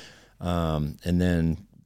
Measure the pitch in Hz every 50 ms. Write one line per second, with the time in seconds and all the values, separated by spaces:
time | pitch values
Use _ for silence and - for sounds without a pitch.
0 | - - - - - - _ - 87 87 87 85 82 80 78 76 73 73 - -
1 | - 87 87 90 90 90 87 82 82 82 80 - - - - - -